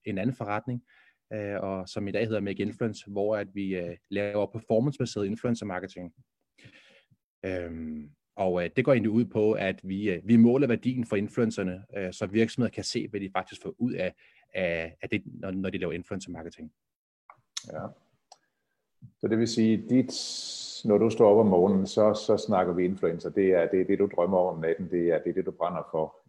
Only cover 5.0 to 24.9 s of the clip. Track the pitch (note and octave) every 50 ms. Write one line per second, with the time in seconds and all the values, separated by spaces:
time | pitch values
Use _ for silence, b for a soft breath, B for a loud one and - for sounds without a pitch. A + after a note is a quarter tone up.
5 | B2+ A2+ - G#2+ G2+ G2 G#2+ A#2 - B2 A#2 A#2 G#2+ G#2 F#2 F2+ F#2 F#2+ F#2+ F#2
6 | F2+ E2 - _ _ _ _ _ _ _ _ _ b b b b b b b b
7 | b b b _ _ _ _ _ - F#2+ F#2 F2+ F2 E2+ E2 E2 D#2+ D#2+ D#2+ D2+
8 | D2 D2 - _ _ _ _ - G2 F#2 F2+ F2+ F2 E2+ - - B2+ D3 C#3 A#2+
9 | G2+ A2 G#2+ A#2 B2 - - A2 G#2+ G#2+ A2 G2+ G2 F#2+ F#2+ - - F#2+ F#2+ G2
10 | G#2 G#2 F2+ E2+ E2+ G2 A#2 A#2 A2+ A#2 A#2+ C3+ D3 B2 A#2 G#2+ - B2 B2+ B2+
11 | A2+ - A2 G2+ G2+ G#2 - - A#2+ A2 A2+ - G2 F#2 F2+ F#2 G#2 - - G2+
12 | F#2+ F#2 F2+ - G#2+ F#2 G2 A2 A2+ A2+ - - B2 G#2 - - F#2+ - - A#2+
13 | - - - G2+ G2 F#2+ G2 F#2+ F#2 - - - - G2+ - - A#2 B2 F#2+ F2+
14 | F2+ F2+ - b b b b b b b - G2 F#2 F2 E2+ E2 E2 E2 - -
15 | - F#2+ - G#2 - - E2+ D#2+ - F#2+ F#2 F#2+ F#2+ F#2+ F#2+ F#2 F2 E2+ D#2 F2
16 | F2+ - G#2 F#2 - - F2 E2 D#2+ E2 - - D#2+ D#2 _ _ _ _ _ _
17 | _ _ _ _ _ - - _ _ _ - - - - - D#2 F2+ - - _
18 | _ _ _ _ _ _ - _ _ _ _ _ _ _ _ _ _ _ _ _
19 | - - _ _ - G#2 A2 A2 A#2 A2+ A2+ A#2 A2 A2 A2 G2 A2 - B2 B2+
20 | B2 - - - - - - - - - - - - - - - - A2+ G#2 G2+
21 | G#2+ A2+ A2 - A#2+ G#2 G2+ A2 A2+ G#2 F#2+ F2 F2+ G2+ G2 F#2+ F#2+ G2 - -
22 | G#2+ G#2+ G2+ - - - G#2+ G2+ - - G#2 F#2 F#2 F2 F2 F2 F2+ F2+ G2 F#2+
23 | - E2+ E2+ E2+ - E2+ D2 G#2 G2 F#2+ F#2 F2 E2 E2+ - F#2 F#2 F2+ G2 F2+
24 | G2 G2+ - - F2 F2+ G2 F2+ F2+ F#2 E2+ E2 D#2+ E2 E2+ - F#2+ E2